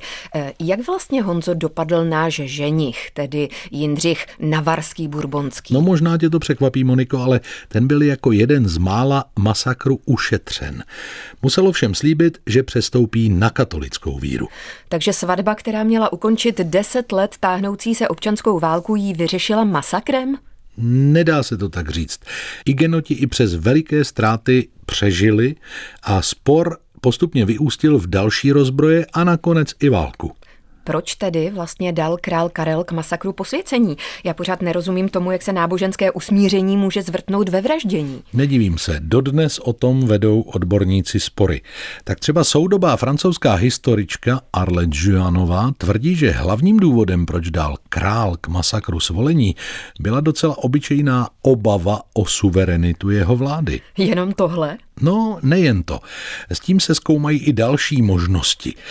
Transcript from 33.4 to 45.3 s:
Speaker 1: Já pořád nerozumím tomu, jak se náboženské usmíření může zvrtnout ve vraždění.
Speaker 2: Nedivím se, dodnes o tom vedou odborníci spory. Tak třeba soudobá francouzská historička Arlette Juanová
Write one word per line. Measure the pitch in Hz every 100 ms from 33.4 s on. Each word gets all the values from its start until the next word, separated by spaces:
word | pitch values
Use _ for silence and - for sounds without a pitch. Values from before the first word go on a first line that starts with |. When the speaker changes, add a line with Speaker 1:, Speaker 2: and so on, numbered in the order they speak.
| 190 285 381 247 214 143 - -
Speaker 1:
Já | 180
pořád | 165 175 180
nerozumím | 175 170 170 185 190
tomu, | 185 180
jak | 185
se | 202
náboženské | 185 170 180 190 180 185
usmíření | 175 - 202 196 196 190 202
může | 196 202
zvrtnout | 175 185 - 196 190
ve | 185
vraždění. | 233 320 214 180 143 131 -
Speaker 2:
Nedivím | 120 143 135 98 82
se, | - 76
dodnes | 78 117 135 147 156 -
o | -
tom | 113 127 131 123
vedou | 104 110 110
odborníci | 110 95 87 101 92 98 - 104
spory. | - - 95 73 - - - -
Tak | - 98
třeba | - 156
soudobá | 151 147 180 196 180 117
francouzská | 131 147 185 165 127
historička | 95 120 - - 107 92 - 120 131 -
Arlette | 90 90 87 87 73
Juanová | 92 92 92